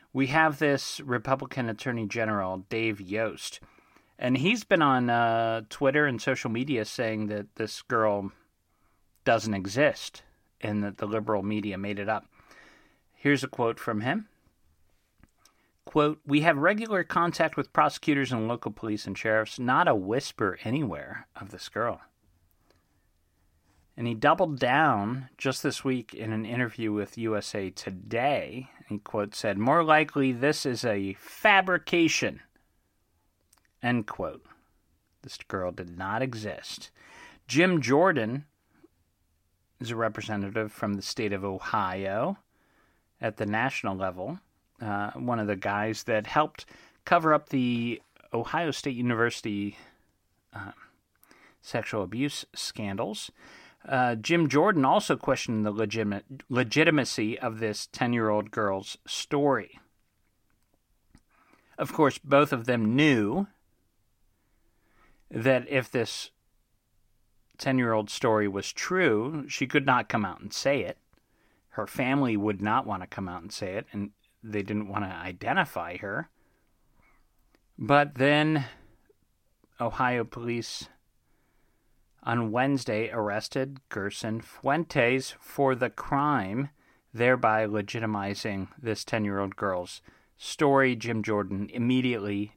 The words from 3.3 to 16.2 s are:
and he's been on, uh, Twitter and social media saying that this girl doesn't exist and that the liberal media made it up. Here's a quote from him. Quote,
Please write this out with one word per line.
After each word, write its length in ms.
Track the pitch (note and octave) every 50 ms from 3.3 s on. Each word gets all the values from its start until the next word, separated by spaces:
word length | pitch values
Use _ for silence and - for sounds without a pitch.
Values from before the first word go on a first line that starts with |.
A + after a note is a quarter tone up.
| - - - - - - - - _ _ _ _ _ _ _ _ _
and 200 | - - B2 C3
he's 260 | B2+ C#3+ G3 B3 G#3+ -
been 180 | - G3 E3+
on, 280 | D3+ C#3 C3 B2+ B2 A#2+
uh, 520 | A#2 A#2+ A#2 A#2 A#2 A#2 A2+ A2+ A2+ A2+ A2 -
Twitter 360 | - - C#3+ C3+ C#3 D3+ D3+
and 160 | C#3+ A#2+ A2
social 280 | - C#3 B2+ - - A#2+
media 360 | A2 A#2 C3 D3+ C3+ A2 G#2+
saying 420 | - - - A#2+ A2 A2 G#2+ G#2+
that 280 | G#2 G#2+ G#2 G#2 - _
this 260 | - A2 G#2 - -
girl 500 | - - B2 A2+ A2 G#2+ G2+ G2+ G2 G2 - _ _ _ _ _ _ _ _ _ _ _ _ _ _ _ _ _ -
doesn't 280 | B2+ A#2 A2 G#2 A2 G#2
exist 680 | F#2+ F2+ G2 G2 B2+ D3+ C3+ - - - - - - - _ _ _ _ _ _ -
and 220 | - G#2+ G#2 G#2 G2+
that 140 | G2+ G2
the 100 | - A2
liberal 360 | G2+ A2 A2 G#2 A2+ G#2+ G2 F#2+
media 340 | G#2 G#2+ G#2+ G2+ G#2 F#2+
made 220 | F#2+ G2 G#2 G2+ G2+
it 80 | G2
up. 180 | G#2+ G#2+ G#2 - _ _ - - - - - - - - _ _ _ _ _ _ _
Here's 320 | _ _ - C#3 C#3+ B2 C#3
a 40 |
quote 320 | - - - A#2+ A2+ A#2 -
from 220 | - B2 A2 G#2
him. 280 | A2 C3 F3 A3 G#3+ - _ _ _ _ _ _ _ _ _ _ _ _ _ _ _ _ _ _ - - _ _ _ _ _ _ _ _ _ _ -
Quote, 360 | - - D#3 D3 D3+ D#3 -